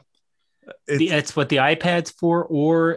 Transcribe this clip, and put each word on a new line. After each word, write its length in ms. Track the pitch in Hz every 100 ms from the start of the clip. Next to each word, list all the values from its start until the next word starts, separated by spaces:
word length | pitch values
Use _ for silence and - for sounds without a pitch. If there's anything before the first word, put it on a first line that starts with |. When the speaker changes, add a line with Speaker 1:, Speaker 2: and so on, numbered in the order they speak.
| _ _ _ _ _ _ - - -
Speaker 1:
It's 100 | 143
Speaker 2:
The, 120 | 160
it's 240 | 151 147 -
what 140 | 135
the 80 | 143
iPad's 520 | 135 160 175 175 170
for, 320 | - 170 170 -
or 480 | 151 151 165 165